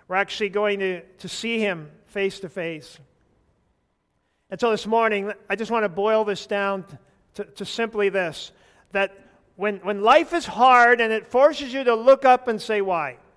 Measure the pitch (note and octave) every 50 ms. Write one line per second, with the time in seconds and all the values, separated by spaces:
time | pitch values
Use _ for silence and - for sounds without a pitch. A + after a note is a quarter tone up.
0 | _ - F3+ F#3+ G3+ - - - G#3+ G3 F3+ G#3 G#3 G#3 G3+ G3 G3 F#3 F3+ E3+
1 | - _ _ _ - F3+ - - A3 A#3 A#3 A3 G#3+ G3+ F3+ D#3+ D3+ D3 - _
2 | _ _ - G3+ G3 G3 G3 - F#3+ D#3 - F#3+ E3 E3+ E3 D3+ - - - -
3 | C#3 _ _ _ _ _ _ _ _ _ _ _ _ _ _ _ _ _ _ _
4 | _ _ _ _ _ _ _ _ _ _ F#3+ - A#3+ A#3 G#3+ G#3 - G#3 A3 A3+
5 | A3+ A3 G#3+ G3+ G3 G#3 G3 - _ - A3+ G#3 A3+ - A#3 A3+ G#3+ F#3+ D#3+ G3
6 | G3+ A3 A3 A3 G#3+ G#3 G3 - - - G#3 G3+ G3 G3 G3 G3 F#3 - C#3+ -
7 | _ _ _ _ _ _ _ - G3 - _ - G3 - - A#3 A3+ A3+ A3+ G#3
8 | G3+ G3 F3+ F#3+ F3+ D#3+ C#3+ - - - _ _ _ _ _ _ _ _ - G3
9 | G3 F#3+ - - _ _ _ _ _ _ _ - G3 G#3+ G3+ F#3 F3+ G3 G#3 G3
10 | G3+ A3+ C#4 E4 D#4+ - E4+ E4+ - - F#3 G#3 B3 C4 B3+ B3 A#3+ A#3+ B3 A#3+
11 | A#3 A3 A3 G#3+ F3+ - - B3+ C#4 D#4 D4+ - C#4+ B3 B3 C#4 C4 A#3+ A#3 A3
12 | A#3 C4 C4+ C4+ C4+ B3+ B3+ B3 B3+ B3 A3 G3 - - A3 G3+ G3 F#3+ F3+ E3
13 | D3 C3+ A#2+ - _ _ _